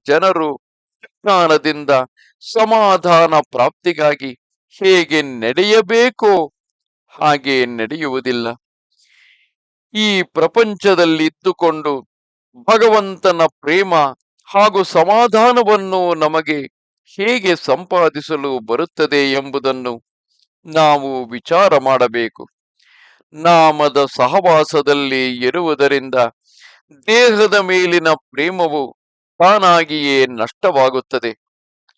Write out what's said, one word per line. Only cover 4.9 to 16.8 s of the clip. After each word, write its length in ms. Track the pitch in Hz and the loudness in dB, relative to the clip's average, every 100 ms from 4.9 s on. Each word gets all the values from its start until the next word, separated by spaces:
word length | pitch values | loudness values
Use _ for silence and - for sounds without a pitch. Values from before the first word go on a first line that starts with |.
| 185 160 156 143 123 | 2 2 -2 -4 -4
ನಡೆಯಬೇಕೋ 960 | 113 135 202 220 185 233 247 - 214 185 151 _ _ _ _ _ _ | -4 0 2 2 2 2 0 0 0 2 -2 _ _ _ _ _ _
ಹಾಗೆ 420 | - 151 147 135 131 123 | -4 -2 0 0 -2 -2
ನಡೆಯುವುದಿಲ್ಲ. 760 | 117 110 156 147 131 127 120 117 120 _ _ _ _ _ _ _ _ _ _ _ _ _ | -4 -8 -6 -6 -6 -4 -4 -6 -10 _ _ _ _ _ _ _ _ _ _ _ _ _
ಈ 140 | 214 214 196 175 | -4 -2 -2 -4
ಪ್ರಪಂಚದಲ್ಲಿದ್ದುಕೊಂಡು 1600 | 165 165 233 220 208 202 175 170 160 156 - 185 - 170 156 151 135 - _ _ _ _ 123 | -2 0 2 0 0 0 2 2 2 -2 -4 -6 -2 -2 -2 -4 -8 -10 _ _ _ _ -8
ಭಗವಂತನ 800 | 120 220 226 214 196 185 190 170 160 _ | 0 2 4 2 -2 -2 -2 0 0 _
ಪ್ರೇಮ 340 | 143 175 196 165 139 131 _ _ - | -4 -2 0 0 0 -4 _ _ -4
ಹಾಗೂ 300 | 202 214 196 | 0 2 0
ಸಮಾಧಾನವನ್ನು 1160 | 180 170 170 214 240 220 240 240 214 208 190 185 175 160 | 0 0 2 2 2 2 2 2 2 0 0 -2 -2 0
ನಮಗೆ 440 | 156 160 151 151 135 _ | -2 -2 -4 -6 -8 _